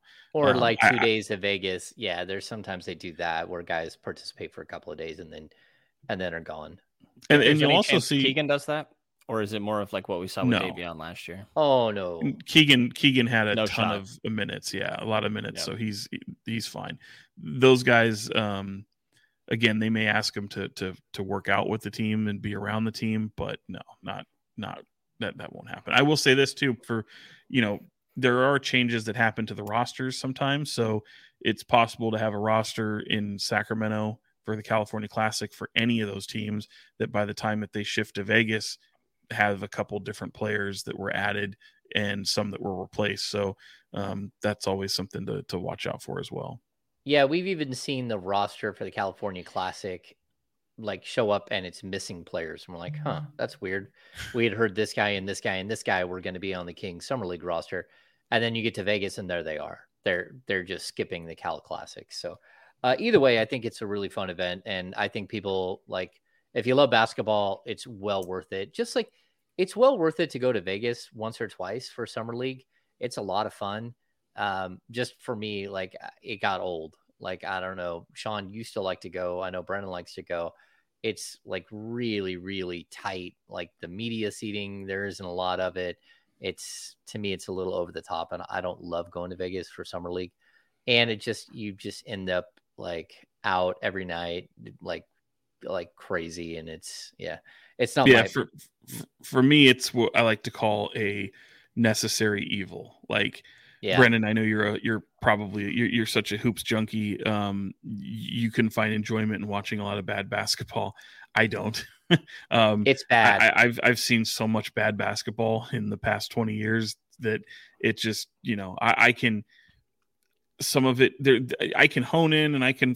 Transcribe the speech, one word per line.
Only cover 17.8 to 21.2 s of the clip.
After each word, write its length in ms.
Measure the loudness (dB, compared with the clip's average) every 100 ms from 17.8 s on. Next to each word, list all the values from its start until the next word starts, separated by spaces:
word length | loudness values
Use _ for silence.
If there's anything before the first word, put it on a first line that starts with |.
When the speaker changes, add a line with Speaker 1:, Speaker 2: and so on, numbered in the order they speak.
Speaker 2:
guys, 460 | 8 6 6 2 -2 -2
um, 500 | 0 -4 -6 -10 -14 _ _ _ _ _ -6
again, 320 | 2 4 4
they 100 | 2
may 180 | 2 2
ask 280 | 2 0 -6
him 140 | -8
to, 180 | -8 -8
to, 260 | -6 -8 -8 _
to 100 | -8